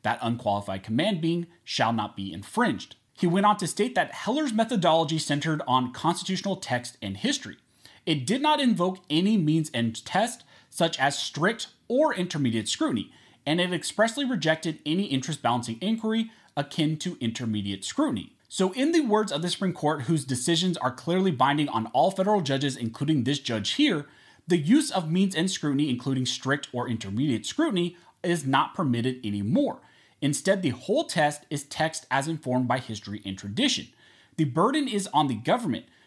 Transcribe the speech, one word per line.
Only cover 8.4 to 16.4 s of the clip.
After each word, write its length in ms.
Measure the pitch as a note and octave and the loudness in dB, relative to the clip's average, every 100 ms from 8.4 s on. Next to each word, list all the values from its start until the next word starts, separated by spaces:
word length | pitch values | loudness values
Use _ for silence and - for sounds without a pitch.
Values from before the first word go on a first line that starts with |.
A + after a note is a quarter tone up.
not 180 | D4+ D4 | 2 4
invoke 440 | B3+ F3 F3+ F#3 - | 4 4 2 -2 -2
any 300 | D#3 F#3+ A3 | 2 4 4
means 320 | D3+ D#3+ D#3 | 4 2 2
and 320 | A#2+ A#2 A2+ | 0 -2 -2
test, 400 | - F#3 A#3 - - - _ | -2 0 0 -4 -18 -20 _
such 260 | - F3 - | -2 0 2
as 180 | C3+ - | 0 0
strict 500 | - C#3+ F3+ A3+ - _ - | -6 0 0 0 -8 _ -2
or 280 | B3 D#4 G#3 | 2 2 2
intermediate 520 | F3+ D3+ B2+ A2+ G#2 | -4 0 0 0 -2
scrutiny, 440 | - D#4 A#2 - - - _ - | -2 0 0 -4 -12 -20 _ -2
and 160 | E3 | 0
it 100 | F3+ | 0
expressly 540 | F3+ - - A3+ B3+ C4 | -2 -4 2 2 2 -2
rejected 540 | A3 D#3 D#3+ E3+ D#3 | 0 2 0 0 -6
any 200 | D3 E3+ | -2 0
interest 400 | G3+ C3+ C3 D3 | 0 -2 -2 -2
balancing 340 | A#2+ A#2+ A#2 A2+ | 0 0 -2 -4
inquiry 520 | G3 A3+ A3 A3 A3+ - | -2 -2 0 -2 -2 -8